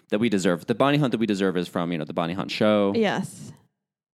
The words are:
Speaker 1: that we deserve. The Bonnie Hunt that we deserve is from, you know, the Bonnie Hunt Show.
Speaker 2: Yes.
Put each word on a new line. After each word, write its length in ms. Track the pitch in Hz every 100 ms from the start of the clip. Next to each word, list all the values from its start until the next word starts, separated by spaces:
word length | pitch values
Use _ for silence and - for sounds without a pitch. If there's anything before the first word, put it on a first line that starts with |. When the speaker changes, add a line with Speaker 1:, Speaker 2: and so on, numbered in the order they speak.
| -
Speaker 1:
that 80 | 104
we 100 | 120
deserve. 380 | 101 92 85 -
The 80 |
Bonnie 240 | 110 135 147
Hunt 140 | 139
that 60 | 110
we 80 | 110
deserve 300 | 98 98 87
is 120 | 87
from, 220 | 95 85
you 40 | 85
know, 60 |
the 80 | 76
Bonnie 220 | 85 82
Hunt 160 | 92 -
Show. 420 | - 107 104 101
Speaker 2:
Yes. 580 | 107 - 113 - - - - _ _ _ _ _